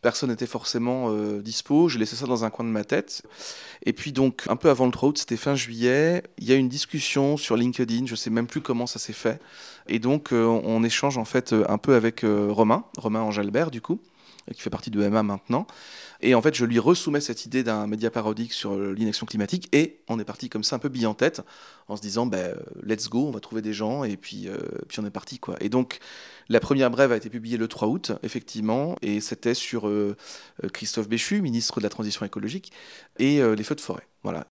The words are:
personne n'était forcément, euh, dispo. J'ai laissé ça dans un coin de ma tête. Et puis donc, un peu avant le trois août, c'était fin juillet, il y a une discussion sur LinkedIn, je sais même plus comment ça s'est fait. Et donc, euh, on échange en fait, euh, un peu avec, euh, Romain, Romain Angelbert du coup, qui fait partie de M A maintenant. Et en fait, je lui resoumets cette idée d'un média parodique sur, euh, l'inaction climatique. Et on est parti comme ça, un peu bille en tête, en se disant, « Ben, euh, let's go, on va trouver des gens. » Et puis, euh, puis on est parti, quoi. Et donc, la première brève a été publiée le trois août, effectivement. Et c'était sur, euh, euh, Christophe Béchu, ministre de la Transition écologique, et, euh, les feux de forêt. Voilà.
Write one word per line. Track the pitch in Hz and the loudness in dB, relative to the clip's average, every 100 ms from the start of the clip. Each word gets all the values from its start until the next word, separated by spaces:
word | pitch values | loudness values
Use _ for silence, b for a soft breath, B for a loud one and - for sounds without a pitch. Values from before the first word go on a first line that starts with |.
personne | 117 - 131 | 0 0 -2
n'était | 113 123 | -2 -4
forcément, | 113 - 120 120 131 120 | -6 -4 -2 0 0 0
euh, | 107 107 104 | 0 -2 -4
dispo. | 104 110 - 143 170 | -6 -8 2 4 4
J'ai | 123 | 2
laissé | 110 117 | -2 -4
ça | 135 | -2
dans | 120 110 | 0 0
un | |
coin | - | -2
de | 117 | -2
ma | 110 | -2
tête. | 101 135 - - - B B B B B | 0 -2 -2 -10 -14 B B B B B
Et | - | -4
puis | 113 147 | -2 -4
donc, | 131 135 - - | 2 2 2 -4
un | 123 | 2
peu | 165 | 4
avant | 127 127 | 4 4
le | |
trois | 120 139 | 4 2
août, | 147 | 2
c'était | - 113 | -2 -2
fin | 143 139 | 0 0
juillet, | 117 117 120 135 160 175 - - | -2 0 2 4 2 0 -4 -10
il | 107 | 4
y | |
a | 135 | 4
une | 127 | 4
discussion | 139 - 151 - 143 139 147 | 0 -4 -4 0 2 2 2
sur | - 113 | 2 2
LinkedIn, | 123 120 120 117 131 | 2 0 0 0 -2
je | 117 | -4
sais | - | -2
même | 113 117 | -2 -2
plus | 156 | -4
comment | 151 120 120 | -2 -2 -2
ça | 110 | -6
s'est | - | -10
fait. | 107 113 - B B B B - | -4 -2 -2 B B B B -4
Et | 113 | -2
donc, | 120 147 147 | 2 0 2
euh, | 120 113 | 4 4
on | 113 - 113 | 4 2 2
échange | 113 - 143 127 | 2 2 0 -2
en | 110 | 0
fait, | 131 - | -2 2
euh, | 110 95 | 2 4
un | 104 | 2
peu | - 127 | 6 6
avec, | 113 - | 6 2
euh, | 110 104 104 | 2 4 2
Romain, | 107 107 139 - - | 4 4 4 0 -6
Romain | 113 110 | -2 -2
Angelbert | 110 104 101 110 165 | -2 -2 -2 0 -2
du | 123 | -4
coup, | - 185 - b b b - | -4 -6 -6 b b b -16
qui | - | -10
fait | - | -8
partie | - - | -8 -4
de | 104 | 0
M | 104 110 | 4 4
A | |
maintenant. | 107 101 - 123 220 B B B B B | 2 -2 -2 -2 -2 B B B B B
Et | 117 | 6
en | 123 | 6
fait, | 151 131 | 6 4
je | 120 | 4
lui | 117 | 4
resoumets | 113 175 - 147 | 6 4 4 0
cette | 143 117 123 | -2 -6 -2
idée | 127 | -2
d'un | 117 110 107 | 0 0 0
média | 107 113 | 0 0
parodique | 117 110 107 117 | 0 -2 -2 -4
sur, | - 104 | -6 -4
euh, | 98 98 | -2 -2
l'inaction | 98 110 107 113 | 0 -2 -2 -4
climatique. | 107 101 92 - | -2 -2 -2 2
Et | 143 156 - _ | 2 2 -4 _
on | 113 | -4
est | |
parti | 104 104 123 | -4 -8 -8
comme | 110 | -4
ça, | 104 127 | -2 -2
un | |
peu | 143 | -4
bille | 127 113 | 0 0
en | |
tête, | 107 139 160 - B B B B | 4 2 2 -12 B B B B
en | 104 | -10
se | |
disant, « | 104 104 123 | -4 -2 0
Ben, | 101 | -2
euh, | 90 - - - | -4 -6 -12 -12
let's | - 110 - | -4 -4 -2
go, | 117 147 | -2 -2
on | |
va | 113 | -4
trouver | - 110 | -8 -6
des | 107 | -6
gens. » | 104 107 135 127 | -4 -2 -2 -4
Et | 95 | -6
puis, | - 101 95 | -10 -12 -10
euh, | 101 - - - | -8 -8 -10 -10
puis | - | -8
on | 104 | -8
est | |
parti, | 98 - 123 | -8 -12 -14
quoi. | - - | -10 -6
Et | 104 | 0
donc, | 123 123 - B B B B B | 0 0 -6 B B B B B
la | 110 | 2
première | - 139 127 | 4 4 4
brève | 120 135 | 6 4
a | 117 | 4
été | 110 | -2
publiée | 113 113 117 | -10 -4 -2
le | 113 | -2
trois | - 107 | 0 0
août, | 127 - 98 | 0 -2 -6
effectivement. | - 123 - 110 107 120 151 - | -6 -8 -8 -4 0 0 -2 -4
Et | - 104 | -4 -4
c'était | 104 107 117 127 | -4 -4 -2 -2
sur, | - 120 104 | -2 -4 -2
euh, | 104 101 104 B B B - | 0 0 -4 B B B -10
euh, | 98 | -10
Christophe | - 107 - 104 | -8 -6 -4 -2
Béchu, | 113 - 208 | -2 0 0
ministre | 175 117 - - | 0 0 -2 -2
de | |
la | 104 | -4
Transition | - 107 - 101 | -4 -6 -6 -8
écologique, | 110 101 175 - B B B B - | -6 -8 -8 -12 B B B B 0
et, | 135 147 | 2 4
euh, | 123 107 | 4 2
les | |
feux | 107 151 | -2 -6
de | |
forêt. | - - - _ | -6 -10 -10 _
Voilà. | 98 82 - | -8 -8 -10